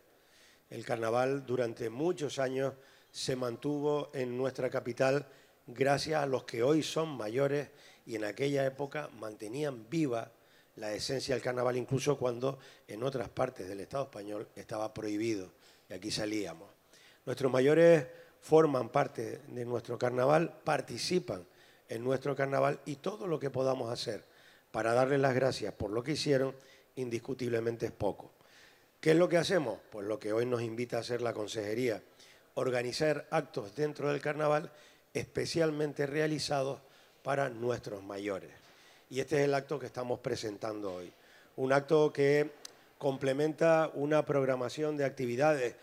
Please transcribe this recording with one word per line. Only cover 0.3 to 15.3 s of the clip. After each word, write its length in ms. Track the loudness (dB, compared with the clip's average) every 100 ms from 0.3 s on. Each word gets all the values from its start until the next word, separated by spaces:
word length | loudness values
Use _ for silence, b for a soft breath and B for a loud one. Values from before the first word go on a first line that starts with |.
| b b b b
El 120 | -10 -4
carnaval 600 | -2 2 2 2 0 -2
durante 460 | -2 -2 -2 -6
muchos 480 | -2 -2 0 -4 -2
años 340 | -2 0 -2 -4 B B B
se 240 | -8 -4 -2
mantuvo 720 | -2 -4 -4 0 0 0 -2
en 220 | -4 -4 -2
nuestra 360 | -2 -2 -2
capital 560 | -2 -4 0 2 2 -2 B B B -8
gracias 540 | 0 2 2 2 0
a 40 | 0
los 180 | -2
que 200 | -2 0
hoy 200 | 4 4
son 260 | 2 -2 -2
mayores 600 | -4 -4 0 2 0 -4 B B B -8
y 100 | -4
en 80 |
aquella 420 | -4 -2 0 0 0
época 440 | -2 -6 -6 -10 -10
mantenían 680 | -12 -10 -8 -4 -4 -6 -4
viva 420 | 0 0 0 -6 _ b b b -10
la 180 | -6
esencia 420 | -4 -4 -4 -2 -2
del 80 |
carnaval, 340 | -2 0 0 0
incluso 400 | 0 0 2 0
cuando 420 | 0 -2 -4 -4 B B -14
en 160 | -6
otras 260 | -4 -4 -6
partes 380 | -2 -4 -4 -10
del 120 | -10
Estado 240 | -8 -6 -6
español 420 | -10 -10 -10 -10 -14
estaba 380 | -10 -6 -6
prohibido 580 | -6 -4 -2 0